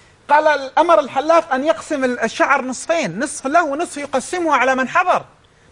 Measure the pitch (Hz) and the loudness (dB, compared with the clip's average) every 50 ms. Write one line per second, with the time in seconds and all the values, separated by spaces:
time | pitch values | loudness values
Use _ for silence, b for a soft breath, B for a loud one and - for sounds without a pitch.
0 | b b b b _ - 285 302 311 311 294 277 269 254 - - 320 349 339 311 | b b b b _ 2 2 4 4 4 2 0 -2 -2 0 0 4 4 4 4
1 | 294 233 240 269 285 311 330 339 320 - 269 262 277 320 320 320 - - 320 277 | 2 0 -2 -4 0 2 2 2 2 2 -2 -2 0 0 -2 -2 -2 -6 -4 -2
2 | 262 254 247 240 226 220 - - 320 285 277 269 247 254 254 - - - 330 339 | -2 -2 -2 -2 -4 -4 -2 0 0 2 2 0 0 -4 -8 -8 -4 -2 -2 -2
3 | 285 185 156 202 277 - - - - 269 294 339 349 294 277 294 349 - - 294 | -2 -4 -4 -6 -6 -6 -8 -8 -6 0 0 2 2 0 -2 -4 -6 -6 -8 -12
4 | 285 - - 262 - - - 359 339 320 285 247 240 262 262 262 262 247 - 339 | -10 -4 -4 -6 -4 -4 -6 -4 -2 0 2 2 2 2 2 0 -2 0 0 0
5 | 370 359 311 190 131 - _ _ _ b b b b b | 2 2 0 0 -2 -6 _ _ _ b b b b b